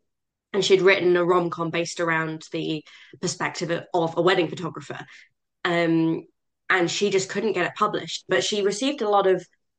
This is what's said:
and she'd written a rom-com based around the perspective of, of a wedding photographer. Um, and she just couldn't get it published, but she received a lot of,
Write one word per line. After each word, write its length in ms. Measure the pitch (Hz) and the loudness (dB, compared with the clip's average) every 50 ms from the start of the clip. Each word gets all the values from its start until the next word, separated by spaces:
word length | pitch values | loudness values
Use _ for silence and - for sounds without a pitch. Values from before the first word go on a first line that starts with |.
| _ _ _ _ _ _ _ _ _ _ - | _ _ _ _ _ _ _ _ _ _ -2
and 100 | 196 175 | 0 2
she'd 180 | - 196 180 | 4 6 6
written 360 | 175 190 190 - 170 180 180 175 | 8 6 6 6 4 4 4 4
a 80 | 175 | 4
rom-com 440 | 170 185 180 175 170 160 - 165 160 | 4 4 2 2 0 -2 -4 -4 -4
based 300 | 160 170 170 160 - - | -2 -4 -4 -4 -4 -4
around 440 | 170 165 160 160 160 156 160 160 - - | -2 0 0 0 -2 -4 -6 -10 -10 -8
the 320 | - 165 156 160 156 151 - - - - - - - - | -8 -6 -4 -4 -6 -6 -8 -12 -20 -20 -20 -20 -12 -8
perspective 500 | - 170 160 - 160 143 - - 180 151 | -6 -6 -4 -4 -6 -6 -6 -6 -6 -4
of, 120 | 170 165 - - - | -4 -6 -6 -4 -2
of 240 | 175 165 156 - 175 | -2 -2 0 0 0
a 40 | |
wedding 260 | 165 180 190 180 165 151 | 2 2 4 2 0 -2
photographer. 520 | 160 - 175 156 - 147 143 - - - - - - - - _ _ _ _ _ _ _ - | -4 -8 -10 -10 -10 -12 -14 -14 -14 -14 -16 -18 -20 -20 -20 _ _ _ _ _ _ _ -4
Um, 580 | 180 175 170 170 165 165 165 160 165 165 165 - - _ _ _ _ _ _ _ - | -2 0 0 2 2 2 2 2 0 0 -4 -6 -12 _ _ _ _ _ _ _ -2
and 200 | 185 185 170 165 | 0 0 0 0
she 200 | - - 202 208 | 0 0 0 0
just 200 | 185 190 185 - | 0 0 -2 -2
couldn't 240 | - 202 220 220 - | -4 -4 -2 -2 -2
get 120 | 180 185 | -2 -2
it 100 | 175 - | -4 -2
published, 480 | - 214 208 - - 170 165 - - - - | -2 -2 -2 -2 -4 -8 -8 -12 -12 -6 -2
but 140 | 185 175 175 | -2 -2 0
she 180 | - 214 202 | 0 -2 0
received 400 | 196 202 190 - 269 277 285 - | 0 -2 -2 -2 -2 -4 -2 -2
a 80 | 220 208 | 0 2
lot 180 | 208 202 185 190 | 2 4 4 4
of, 180 | 185 175 - - _ _ _ _ _ | 2 0 -2 -8 _ _ _ _ _